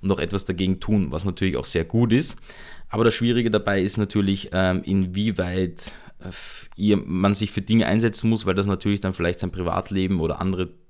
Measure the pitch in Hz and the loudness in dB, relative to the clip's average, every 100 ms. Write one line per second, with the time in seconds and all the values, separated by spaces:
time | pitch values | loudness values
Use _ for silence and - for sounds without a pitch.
0 | 95 98 82 98 - 87 92 92 - 107 | 0 0 0 -2 -2 -2 0 0 2 2
1 | 80 73 95 90 95 67 - 87 82 113 | 2 -2 -4 -2 0 0 -2 -2 0 2
2 | 117 117 160 - - - - - - 110 | 4 4 2 -8 -16 -18 -16 -16 -8 2
3 | 117 - 117 117 117 107 104 98 95 107 | 2 4 2 2 2 2 2 2 0 0
4 | 104 107 98 98 - 90 92 92 - 98 | 0 2 2 0 -2 0 2 2 0 0
5 | 92 92 107 95 87 92 90 - - - | 0 0 -2 0 -2 0 -2 -4 -14 -14
6 | - - 92 90 - - - - 104 104 | -20 -14 -12 -10 -12 -14 -16 -2 2 2
7 | - 90 98 101 110 - 98 113 - 104 | 2 2 2 2 0 -4 2 4 4 4
8 | 113 - 113 110 101 92 98 95 101 101 | 2 0 0 0 0 0 0 0 0 0
9 | 95 92 87 90 92 92 87 87 90 98 | -2 0 -2 0 -4 -4 -2 -2 -2 -2
10 | 95 95 80 80 92 92 90 - _ | 0 2 0 -2 -2 -2 -4 -6 _